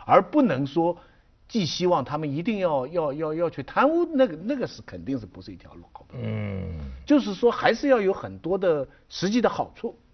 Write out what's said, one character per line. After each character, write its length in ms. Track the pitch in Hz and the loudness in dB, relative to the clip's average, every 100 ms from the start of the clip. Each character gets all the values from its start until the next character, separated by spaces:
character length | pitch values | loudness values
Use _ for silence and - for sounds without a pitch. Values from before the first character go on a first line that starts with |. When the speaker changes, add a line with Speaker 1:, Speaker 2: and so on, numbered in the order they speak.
| - | 4
Speaker 1:
而 160 | 156 | 6
不 200 | 185 302 | 6 4
能 240 | 240 131 139 | 4 2 0
说 300 | 165 170 170 - _ _ _ - | 0 0 -2 -10 _ _ _ -6
寄 180 | 226 160 | -4 -2
希 220 | - 180 | 0 2
望 160 | 165 | 2
他 140 | 123 151 | 0 -4
们 120 | 156 | -4
一 140 | 139 | -4
定 160 | 175 208 | -2 0
要， 260 | 180 143 127 | 0 0 -2
要， 260 | 170 151 | -2 -2
要， 200 | 143 156 | -2 -4
要 160 | 160 165 | -2 -2
去 140 | - | -4
贪 260 | - 190 262 | -4 2 2
污， 160 | 330 330 | 2 2
那 140 | 294 254 | 2 2
个， 100 | 156 | 0
那 120 | 202 285 | -6 -4
个 120 | 185 | -6
是 140 | - | -8
肯 200 | - 90 | -14 -10
定 140 | 87 135 | -6 -6
是 80 | 98 | -8
不 160 | 90 | -16
是 100 | 92 | -18
一 40 | 87 | -18
条 180 | - | -20
路， 100 | 87 87 | -20 -20
好 140 | - - | -20 -16
不 60 | |
好？ 60 | 135 | -8
Speaker 2:
嗯。 580 | 113 110 104 95 87 82 71 - - | -6 -6 -6 -6 -8 -8 -10 -6 2
Speaker 1:
就 140 | 285 | 2
是 140 | 208 | 2
说 180 | 185 240 | 0 2
还 220 | - - | 4 2
是 140 | 233 285 | 2 2
要 120 | 247 | 4
有 140 | 190 | 2
很 240 | 190 - 98 | 0 -6 -8
多 180 | 165 190 | -4 0
的 300 | 185 151 131 - _ | 2 0 -2 -12 _
实 200 | - 185 | -6 0
际 120 | 240 | 2
的 80 | 214 | 2
好 220 | - - - | 0 -6 -8
处， 220 | 247 - _ | -12 -12 _